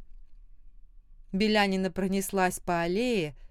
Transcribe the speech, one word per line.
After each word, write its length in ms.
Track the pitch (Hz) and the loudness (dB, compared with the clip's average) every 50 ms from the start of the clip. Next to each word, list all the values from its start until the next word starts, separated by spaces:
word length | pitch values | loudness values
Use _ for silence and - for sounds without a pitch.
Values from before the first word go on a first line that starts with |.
| - - - - - - - - - - - - - - - - - - - - - - - - - - | -14 -16 -16 -16 -16 -16 -18 -18 -18 -20 -20 -18 -18 -18 -18 -18 -20 -20 -20 -20 -20 -20 -20 -20 -12 -4
Белянина 580 | - 190 220 214 214 208 202 196 190 190 190 185 | 0 2 4 4 6 6 4 4 4 2 0 0
пронеслась 680 | - 185 190 185 190 196 190 - 202 190 185 180 180 - | 0 0 0 0 0 0 -2 0 2 2 2 2 2 -2
по 220 | - - 175 170 | -2 -2 0 0
аллее, 520 | 170 170 180 214 247 254 233 190 156 147 - - - - | 0 0 0 0 2 2 2 0 0 -2 -6 -12 -18 -20